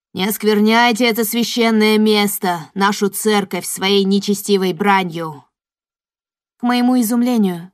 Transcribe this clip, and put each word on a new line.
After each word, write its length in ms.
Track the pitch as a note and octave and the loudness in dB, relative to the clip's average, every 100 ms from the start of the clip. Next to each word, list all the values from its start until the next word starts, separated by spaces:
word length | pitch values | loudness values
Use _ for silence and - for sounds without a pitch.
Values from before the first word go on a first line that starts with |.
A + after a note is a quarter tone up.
| _ | _
Не 120 | F3+ G3 | -4 -4
оскверняйте 800 | G3+ G#3 G#3 G#3+ A3+ A#3+ A#3+ A#3+ | 0 0 2 4 4 2 2 0
это 200 | A3 A3 | 0 -2
священное 720 | A#3 A3+ B3 A3+ A3 G#3+ G#3+ | -2 -2 0 0 2 2 4
место, 720 | G#3+ G#3 G#3 - F#3+ F3 D#3 | 4 2 0 -2 -4 -6 -8
нашу 360 | F#3+ G3 G#3 G3 | -2 -2 0 -4
церковь, 560 | F#3+ G#3+ G#3+ F#3+ F3+ F3 | -2 0 0 -2 -8 -8
своей 380 | - F#3+ G3+ | -6 0 2
нечестивой 680 | G3 G3+ G#3 G3+ - G3 F#3+ | 2 0 0 -4 0 0 0
бранью!» 680 | D#3+ G3+ F#3+ F3+ D#3+ D#3+ D3 _ _ _ _ _ _ _ _ _ _ _ _ | -2 0 0 -2 -8 -12 -14 _ _ _ _ _ _ _ _ _ _ _ _
К 60 | |
моему 360 | A#3+ B3 B3 B3+ | -2 0 2 2
изумлению, 720 | G#3+ A#3+ B3 A#3+ G3 F3 F3+ | 0 0 0 2 0 -2 -12